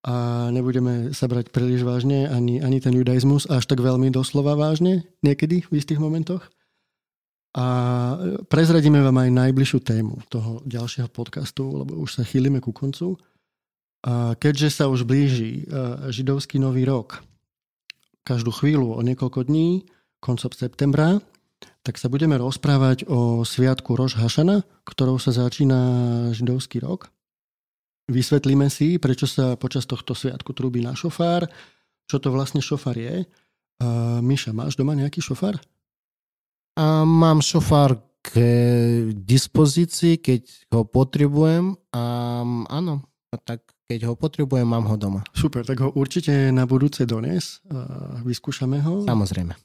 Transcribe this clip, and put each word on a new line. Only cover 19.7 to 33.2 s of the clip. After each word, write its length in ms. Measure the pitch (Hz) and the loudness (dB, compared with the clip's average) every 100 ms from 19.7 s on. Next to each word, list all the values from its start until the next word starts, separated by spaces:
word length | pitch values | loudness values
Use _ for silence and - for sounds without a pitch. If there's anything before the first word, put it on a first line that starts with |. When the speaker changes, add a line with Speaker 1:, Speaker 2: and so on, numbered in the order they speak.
| 185 - _ _ _ | 0 -4 _ _ _
Speaker 1:
koncom 320 | - 120 123 | -6 -4 -4
septembra, 680 | - 123 - 143 139 156 202 - _ _ _ - _ | -8 -10 -2 0 2 2 2 -2 _ _ _ -20 _
tak 160 | - - | -10 -6
sa 80 | - | -4
budeme 320 | 135 160 139 | 0 2 2
rozprávať 640 | 123 131 143 139 131 127 - | -2 -2 2 4 4 2 0
o 360 | 131 120 117 | 0 2 0
sviatku 480 | 117 - 131 131 - | -2 0 0 0 -2
Roš 240 | 117 131 113 | -2 0 0
Hašana, 480 | 113 - 160 208 - _ - | 0 2 2 2 -2 _ -18
ktorou 320 | - 131 131 | -2 0 0
sa 80 | - | 0
začína 1040 | 120 123 - 139 131 127 123 120 117 120 | 0 -2 0 2 4 2 2 0 0 -2
židovský 480 | 113 123 127 - 120 | -2 -2 -2 -4 -8
rok. 320 | 127 285 - _ _ _ _ _ _ _ _ _ - | -6 -8 -10 _ _ _ _ _ _ _ _ _ -4
Vysvetlíme 560 | 127 123 147 139 139 139 | -2 2 2 4 2 2
si, 300 | - 160 175 | 0 0 0
prečo 260 | 139 127 | 0 0
sa 300 | 139 - 131 | -2 0 -2
počas 320 | 123 131 139 123 | -2 -4 -6 -6
tohto 320 | 123 - 120 | -8 -8 -6
sviatku 320 | 135 127 - | -6 -8 -14
trúbi 320 | 131 131 123 | -8 -6 -4
na 160 | 117 131 | -6 -6
šofár, 480 | 170 - 170 175 170 - - _ _ _ _ | -8 -2 0 0 -4 -10 -20 _ _ _ _
čo 80 | 139 | -4
to 160 | 139 | -2
vlastne 240 | 131 139 147 | -2 -2 -4
šofár 400 | 135 143 - 113 | -4 -4 -4 -6
je. 240 | 117 170 | -6 -8